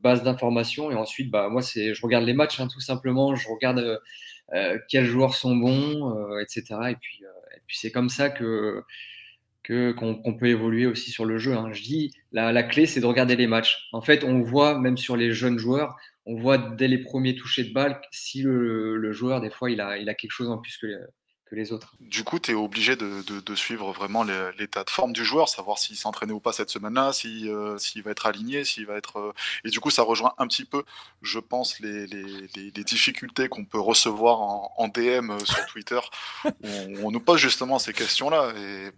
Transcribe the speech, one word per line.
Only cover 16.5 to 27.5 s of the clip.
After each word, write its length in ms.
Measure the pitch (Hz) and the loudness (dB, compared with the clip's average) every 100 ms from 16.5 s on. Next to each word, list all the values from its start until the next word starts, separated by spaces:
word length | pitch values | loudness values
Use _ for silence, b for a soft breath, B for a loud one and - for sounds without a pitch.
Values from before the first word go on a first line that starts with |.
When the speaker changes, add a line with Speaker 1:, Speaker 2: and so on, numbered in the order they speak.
| 135 | 4
Speaker 1:
dès 280 | 113 117 131 | 4 0 4
les 120 | 127 | 2
premiers 340 | 127 131 131 | 0 -2 0
touchés 300 | 127 - - | -2 -2 -2
de 100 | 113 | 0
balle 260 | 123 143 139 - | 0 0 -2 -8
si 320 | - - 135 | -10 -8 -2
le, 540 | 135 123 120 110 110 110 | 0 2 2 0 -2 -2
le 140 | 107 | -2
joueur, 300 | 104 123 131 | -2 -2 -2
des 80 | 110 | -4
fois, 220 | - 123 | -4 -4
il 100 | 110 | -2
a, 160 | 101 101 | -4 -4
il 120 | 104 | -6
a 40 | |
quelque 160 | 104 107 | -6 -8
chose 220 | - 120 | -6 -4
en 80 | 113 | -6
plus 180 | 117 - | -8 -10
que, 180 | 110 98 95 _ _ _ _ | -10 -10 -14 _ _ _ _
que 60 | |
les 180 | 107 107 | -8 -6
autres. 240 | 110 - _ | -8 -10 _
Speaker 2:
Du 240 | - 113 | -8 -6
coup, 160 | 110 170 | -4 -4
t'es 160 | - 107 | -2 -2
obligé 400 | 107 113 110 127 | -2 0 0 0
de, 260 | 104 98 95 | -2 -8 -8
de, 120 | 101 | -10
de 160 | 98 101 | -8 -4
suivre 360 | - 113 98 | -4 -4 -6
vraiment 320 | 95 101 110 | -6 -4 -2
les, 260 | 107 95 92 98 | 0 -2 -4 -6
l'état 260 | 104 101 | -8 -6
de 60 | 95 | -4
forme 240 | - 123 | 0 0
du 100 | 117 | 0
joueur, 240 | 117 147 156 | 0 2 2
savoir 300 | - 95 101 | 0 -4 -4
s'il 180 | - 107 | -4 -6
s'est 120 | 107 | -8
entraîné 260 | - 107 | -6 -6
ou 60 | 107 | -4
pas 140 | 120 | -2
cette 180 | 110 104 | -2 -4
semaine-là, 420 | 104 104 123 135 | -6 -4 0 0
si, 340 | 135 113 110 | 0 -6 -8
euh, 300 | 107 | -6